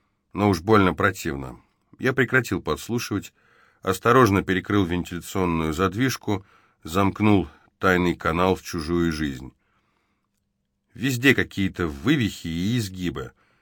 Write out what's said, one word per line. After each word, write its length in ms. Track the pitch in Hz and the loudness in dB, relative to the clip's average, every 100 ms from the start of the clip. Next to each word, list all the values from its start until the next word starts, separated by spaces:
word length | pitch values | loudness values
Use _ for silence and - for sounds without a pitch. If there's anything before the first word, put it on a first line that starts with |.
| _ _ _ | _ _ _
Но 160 | 82 104 | 0 0
уж 120 | 90 | 2
больно 340 | 95 107 95 82 | 4 4 4 2
противно. 640 | 98 98 82 69 64 60 _ _ _ - | -2 -2 -6 -8 -10 -14 _ _ _ -6
Я 140 | 120 | -2
прекратил 460 | 131 123 131 117 90 | 0 0 0 0 -4
подслушивать, 760 | 80 76 - 120 - 101 - _ _ _ _ _ | -4 -6 -4 -6 -4 -6 -8 _ _ _ _ _
осторожно 580 | 92 95 113 123 117 98 | -6 -2 4 6 6 4
перекрыл 420 | 87 92 87 101 | 0 -2 0 0
вентиляционную 920 | 90 87 82 87 - 101 90 82 80 | 0 -2 -4 -10 -6 -2 0 0 0
задвижку, 680 | 78 95 98 131 - - 98 - _ _ _ | 0 -2 0 -2 -2 -4 -6 -6 _ _ _
замкнул 640 | 82 87 98 - 107 101 82 - _ _ | -6 0 0 2 4 4 2 -8 _ _
тайный 380 | 95 90 87 82 | 2 4 2 0
канал 400 | 85 82 92 92 | -2 2 2 0
в 80 | |
чужую 480 | - 87 76 87 85 | -4 -6 -2 0 0
жизнь. 420 | 76 76 65 62 - _ _ _ _ _ _ _ _ _ _ _ _ _ | -2 -4 -6 -14 -20 _ _ _ _ _ _ _ _ _ _ _ _ _
Везде 400 | - 127 120 139 | -6 -4 2 4
какие-то 540 | - 85 - 95 - 85 | 4 0 -2 -2 -2 -6
вывихи 600 | 69 92 151 104 - 85 | -2 0 2 0 -4 -6
и 300 | 82 95 123 | -4 -2 -2
изгибы. 540 | 101 92 87 85 60 - _ _ | -4 -4 -6 -6 -10 -16 _ _